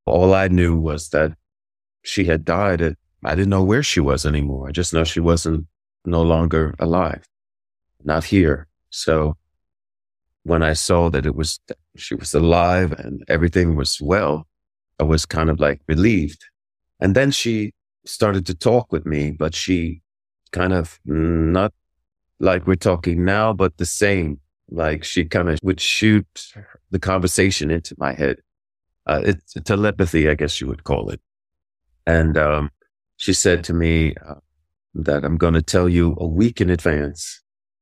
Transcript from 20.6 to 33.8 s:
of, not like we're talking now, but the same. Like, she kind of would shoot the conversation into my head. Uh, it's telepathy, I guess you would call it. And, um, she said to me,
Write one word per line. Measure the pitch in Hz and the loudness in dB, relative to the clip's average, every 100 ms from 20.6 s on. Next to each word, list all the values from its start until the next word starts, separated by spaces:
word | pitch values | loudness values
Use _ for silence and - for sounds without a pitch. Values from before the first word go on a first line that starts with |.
| 92 | 0
of, | 92 82 - - | 0 -2 -8 -6
not | 78 80 85 80 92 107 - _ _ _ _ _ - | -2 0 0 0 0 -2 -4 _ _ _ _ _ -4
like | 95 90 87 | 0 0 0
we're | 92 | 0
talking | 104 87 90 87 | 2 0 0 0
now, | 90 104 110 | 2 2 0
but | 95 92 - | 0 -2 -2
the | 87 | -8
same. | - 104 98 80 69 _ _ - | -2 0 0 -2 -6 _ _ -12
Like, | 85 80 78 - | -4 -4 -4 -4
she | - | -4
kind | 82 101 87 | -2 0 0
of | 78 | -2
would | 95 90 | -2 -2
shoot | - - 110 107 - - - 104 - - _ | -2 0 4 4 2 -8 -20 -20 -20 -20 _
the | 95 | -6
conversation | 95 92 87 - 98 - 73 | -2 0 0 2 2 0 -2
into | 82 - - | -2 -4 -8
my | 69 | -6
head. | 67 71 - _ _ _ _ _ _ - | -2 -2 -4 _ _ _ _ _ _ -4
Uh, | 76 | -2
it's | - 87 - 87 | 0 -2 -6 -10
telepathy, | 82 101 104 - 87 82 76 | -2 0 0 0 0 2 2
I | 73 | 0
guess | 73 - | -2 -4
you | 65 | -8
would | 64 | -8
call | - 64 50 | -4 -4 -4
it. | 50 _ _ _ _ _ _ _ _ - | -10 _ _ _ _ _ _ _ _ 0
And, | 82 80 78 | 2 2 2
um, | 76 76 73 - _ _ _ - | 2 0 -4 -10 _ _ _ -8
she | - | -2
said | - 101 85 - | 0 2 2 0
to | |
me, | 85 | 0